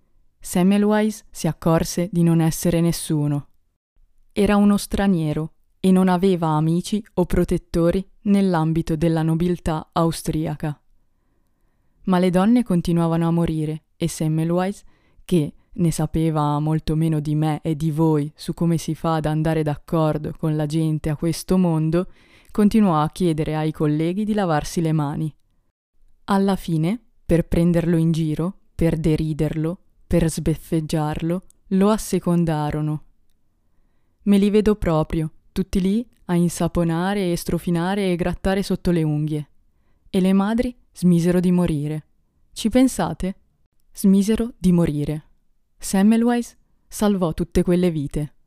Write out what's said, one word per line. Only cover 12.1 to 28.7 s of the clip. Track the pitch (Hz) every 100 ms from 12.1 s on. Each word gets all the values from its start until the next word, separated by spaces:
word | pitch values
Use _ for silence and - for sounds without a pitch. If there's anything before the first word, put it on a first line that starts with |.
| 180
le | 185
donne | 180 202 240
continuavano | 233 175 175 170 165 165 165
a |
morire | 170 165 156 151 156 _ -
e | 165
Semmelweis, | - 156 160 165 175 185 202 - _ _ _
che | - 175 147 - _
ne | - 165
sapeva | 165 156 160 160 156 147 147
molto | 151 156 - 156
meno | 160 156
di | 147
me | 151 156 147
e | 165 147
di | 160
voi | 151 160 151 147
su | - -
come | - 170 165
si | -
fa | 156 170 160
ad | 156
andare | 156 160 160
d'accordo | 151 143 - 165 156 147 156 -
con | 160 151
la | 147
gente | 160 160 156 160
a | 147
questo | 165 - - 185
mondo, | 180 160 160 170 185 - _ _ _
continuò | - 208 226 202 151
a | 156
chiedere | - 175 156 156
ai | 156 156
colleghi | - 151 151 165 185
di | 214
lavarsi | 214 180 151 - 185
le | 160
mani. | 156 147 160 156 - _ _ _ _ _ _ _ _
Alla | - 196 196 185
fine, | - 160 165 240 _ _
per | - 175 -
prenderlo | 170 170 170 170 165
in | 165
giro, | 160 160 151 170 - _